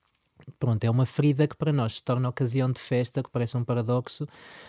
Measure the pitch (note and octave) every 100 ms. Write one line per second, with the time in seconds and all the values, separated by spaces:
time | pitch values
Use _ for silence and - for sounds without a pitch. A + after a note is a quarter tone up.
0 | _ _ _ - - - A#2+ A2 A#2 A#2+
1 | B2+ - D3 C#3 D3 - D3+ D3 A2+ -
2 | - B2+ B2+ - B2 C3 B2+ B2 - B2
3 | A#2+ C#3 - A#2+ A#2 B2 A#2 A#2+ A2+ B2
4 | - - D3 - - -